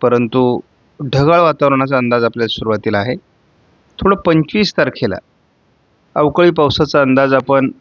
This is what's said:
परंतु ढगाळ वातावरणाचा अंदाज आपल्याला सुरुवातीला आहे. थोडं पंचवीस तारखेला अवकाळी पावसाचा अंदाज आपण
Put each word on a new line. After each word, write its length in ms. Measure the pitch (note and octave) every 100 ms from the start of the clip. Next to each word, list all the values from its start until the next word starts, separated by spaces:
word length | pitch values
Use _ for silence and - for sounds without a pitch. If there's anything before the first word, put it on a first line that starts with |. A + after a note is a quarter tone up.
परंतु 600 | B2 A#2+ A#2+ C3 B2 B2 - _ _ -
ढगाळ 380 | C#3 C3+ C#3+ E3+
वातावरणाचा 560 | E3 C#3+ C#3+ C3+ C3+ C3+
अंदाज 280 | B2 A#2+
आपल्याला 300 | A#2 A#2+ A2+
सुरुवातीला 440 | - A#2 G#2+ A2 G#2
आहे. 180 | G2+ B2+ _ _ _ _ _ _ _ -
थोडं 140 | F#3+ G3
पंचवीस 560 | F3+ D#3+ D3+ G#3 G3+ -
तारखेला 400 | C3+ - A2+ F2+ _ _ _ _ _ _ _ _ _
अवकाळी 360 | - D3+ D3 F3
पावसाचा 500 | F3 D3 - D3 D3+
अंदाज 340 | C3+ C3 C3+
आपण 360 | C3+ B2+ C3+ C3 -